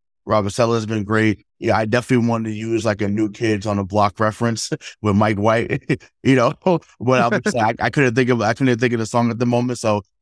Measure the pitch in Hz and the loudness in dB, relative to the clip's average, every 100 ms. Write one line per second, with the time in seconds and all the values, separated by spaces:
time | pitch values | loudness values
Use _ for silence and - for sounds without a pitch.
0 | _ _ - 107 101 - 117 117 107 110 | _ _ -2 -2 0 0 0 0 -2 -4
1 | 101 107 110 98 _ _ - 107 110 120 | -2 0 2 0 _ _ -2 0 0 0
2 | 127 127 117 117 113 107 113 113 107 101 | 2 2 2 -2 -4 -8 -4 -2 -2 -2
3 | 104 104 107 101 113 107 107 101 98 101 | -2 -2 -2 -2 -2 -2 -2 -4 -2 2
4 | 104 - 110 107 117 113 - 151 - - | 2 2 -2 0 -2 -2 -6 -8 -10 -6
5 | 107 101 107 101 104 113 117 139 - 135 | 0 2 2 2 2 0 0 -4 -4 -6
6 | - _ - 131 117 - - 170 - - | -6 _ 2 4 2 0 0 0 -2 -8
7 | 120 127 117 202 - 127 110 117 117 117 | 0 2 2 0 -2 0 0 0 -2 2
8 | 131 117 123 123 107 117 135 117 123 117 | 2 2 2 2 0 0 0 2 0 -2
9 | 110 120 120 113 123 120 123 120 113 104 | -2 0 0 0 0 0 -2 -2 0 -2
10 | - _ | -2 _